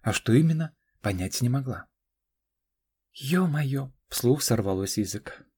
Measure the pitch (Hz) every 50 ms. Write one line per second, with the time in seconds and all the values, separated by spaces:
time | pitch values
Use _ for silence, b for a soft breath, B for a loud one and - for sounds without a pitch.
0 | _ - 110 - - - 110 127 160 160 165 160 165 156 _ _ _ _ _ _
1 | _ 104 98 87 90 95 - - 120 120 123 139 135 131 117 98 - _ _ _
2 | _ _ _ _ _ _ _ _ _ _ _ _ _ _ _ _ _ _ _ _
3 | _ _ _ - 139 135 160 180 190 175 143 151 151 135 135 139 139 135 - _
4 | _ _ - - - 120 123 127 - - 120 110 104 98 95 95 95 95 - -
5 | 107 90 101 107 - - - - - _ _